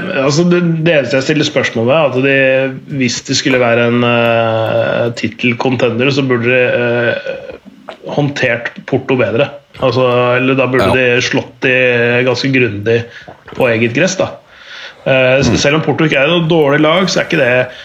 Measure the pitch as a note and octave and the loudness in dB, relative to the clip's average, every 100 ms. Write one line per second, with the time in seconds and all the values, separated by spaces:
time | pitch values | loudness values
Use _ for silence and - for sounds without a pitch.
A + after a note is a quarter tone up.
0 | - C#3 C3+ D3 F3 F3 E3+ D#3+ D#3+ D#3 | -4 -2 0 2 2 2 2 0 2 2
1 | A#2+ C3+ C3 D#3 - C3+ A2+ A#2 A#2 D#3 | 2 -2 0 0 0 -2 -2 -2 2 2
2 | D3+ B2+ C#3 C3+ C3 C3 C3+ C3 - C#3 | 2 0 2 2 2 2 0 -6 -8 -4
3 | B2 - - C3 C#3 C3 A#2+ A#2 A#2 A#2+ | -2 -4 -4 -2 0 2 2 2 2 2
4 | A#2+ A#2+ A#2 A#2 A2+ A2+ A2 A2+ B2 - | 2 2 2 2 0 0 0 0 0 -2
5 | A#2 A#2 A2+ - B2 A#2 C3 B2 B2+ A2+ | -2 -4 -8 -4 -2 0 -2 0 0 0
6 | C#3 C#3 C3 A#2+ A#2 B2+ A#2+ A#2+ A#2+ A#2+ | 0 0 0 0 2 2 2 0 0 0
7 | A#2 A#2+ - - - - - - - - | -2 -4 -8 -10 -12 -18 -20 -20 -20 -16
8 | - - C#3+ - B2 A#2 - - - C3 | -6 -2 -2 0 -2 -2 -6 -10 -4 -4
9 | - B2+ G#2+ G#2+ C#3+ - _ - C3+ A#2+ | -2 0 0 0 -2 -4 _ -4 -2 2
10 | B2+ B2 B2 B2 C3 C3 B2 B2+ - B2+ | 2 2 2 0 0 0 0 2 2 2
11 | B2 B2 A#2+ A#2+ - - C3+ B2+ B2+ A#2+ | 2 2 0 -2 -4 -4 0 2 2 2
12 | A#2+ A#2+ B2+ A#2+ C3+ C3 A#2+ G2+ G#2 A#2 | 2 2 0 0 0 0 0 -2 0 0
13 | A#2 - - - - - B2+ A2 A#2 C3 | -2 -14 -20 -20 -14 -2 0 2 0 0
14 | F#3 - A#2 - - - - - - - | 0 0 -4 -6 -20 -20 -20 -18 -18 -8
15 | - C3 B2+ C3+ C#3+ - C#3+ D#3+ D#3 C3 | -2 2 4 2 2 2 2 0 0 0
16 | D#3 D3 D3 F3 D#3+ E3 C#3+ D3 D3+ F3 | 0 2 2 0 2 2 2 2 2 2
17 | F#3 E3+ - D#3+ B2 B2+ B2+ - | 0 -2 -2 0 2 2 -2 -8